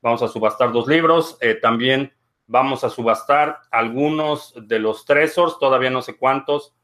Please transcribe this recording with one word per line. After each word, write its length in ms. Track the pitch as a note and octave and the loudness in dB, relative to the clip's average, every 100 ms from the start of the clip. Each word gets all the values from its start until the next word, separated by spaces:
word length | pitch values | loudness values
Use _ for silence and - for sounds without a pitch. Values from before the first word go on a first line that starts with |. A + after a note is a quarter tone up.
Vamos 220 | A#2 A#2 | 0 0
a 60 | A2+ | -2
subastar 440 | - G#2+ - B2 | 0 -2 0 0
dos 140 | A#2 A#2 | 0 0
libros. 500 | D#3+ E3 E3 D#3+ - | 2 4 2 0 -2
Eh, 140 | A#2+ | -2
también 580 | A2 A#2 A#2 B2+ C3+ C3+ _ _ _ _ | 0 0 0 0 0 -2 _ _ _ _
vamos 380 | A#2 C3+ C3 | 0 0 -2
a 60 | A#2+ | -4
subastar 720 | - A#2 A2 - C#3+ D3+ D3+ _ | -2 0 0 2 2 2 -4 _
algunos 840 | A#2+ A2+ A#2+ D3 D#3 D#3 D3 - A#2+ | -2 -2 0 -2 0 -2 -4 -8 -20
de 220 | G#2+ A2 | -4 -2
los 260 | G#2+ A2 | 0 -4
Trezors, 540 | - A#2 D#3 D#3 E3+ D#3+ | 0 2 2 2 0 2
todavía 320 | C3+ C3 B2+ | 0 2 0
no 120 | B2+ | -2
sé 140 | B2 - | -8 -4
cuántos 580 | C3 C3+ C#3 D3 D3 _ | 0 0 -2 -4 -4 _